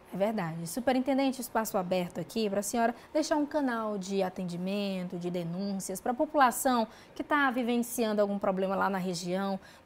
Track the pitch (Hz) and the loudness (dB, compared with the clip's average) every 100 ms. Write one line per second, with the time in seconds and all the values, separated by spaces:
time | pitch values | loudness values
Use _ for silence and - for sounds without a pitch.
0 | - 185 202 220 165 165 165 262 247 262 | -10 -2 -2 0 -4 -4 -6 -4 0 2
1 | 254 262 269 247 240 233 220 202 180 185 | 2 2 2 -2 -2 -2 0 0 0 0
2 | 175 - 165 226 214 196 202 233 233 233 | -2 -4 -6 -2 0 0 -2 2 0 0
3 | - 302 302 311 294 302 262 233 220 208 | -4 -2 2 2 2 0 0 0 -2 -4
4 | 185 196 185 185 185 175 185 202 202 190 | -2 0 0 -2 -6 -4 -2 -2 -2 -2
5 | 180 180 175 180 170 175 202 190 185 185 | -4 -6 -4 -4 -4 -4 -4 -4 -4 -6
6 | 247 247 311 311 254 226 269 247 220 - | -2 -2 0 4 4 4 2 2 0 -4
7 | - - - 294 277 247 233 240 240 - | -16 -10 0 2 4 2 2 0 0 0
8 | 220 208 208 202 208 190 190 190 190 196 | 2 4 2 2 2 2 2 2 2 0
9 | 180 170 175 185 196 190 - - | -2 -2 -2 -2 0 -2 -6 -16